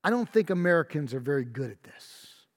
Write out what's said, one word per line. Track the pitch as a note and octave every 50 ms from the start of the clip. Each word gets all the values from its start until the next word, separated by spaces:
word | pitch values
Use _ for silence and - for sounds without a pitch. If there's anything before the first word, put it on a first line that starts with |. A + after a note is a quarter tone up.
| -
I | F#3+
don't | A3+ B3 A3+ -
think | - A3 G3 -
Americans | F#3+ F3+ F3 F3 F3 E3+ D3+ - - D3+ D3 A#2+
are | A#2+ C3+
very | A#2+ C#3 C#3+ C#3 B2
good | A#2+ A2+ C3 C3+ A#2
at | G2+ _
this. | - - - - - - - - - - - - _ _ _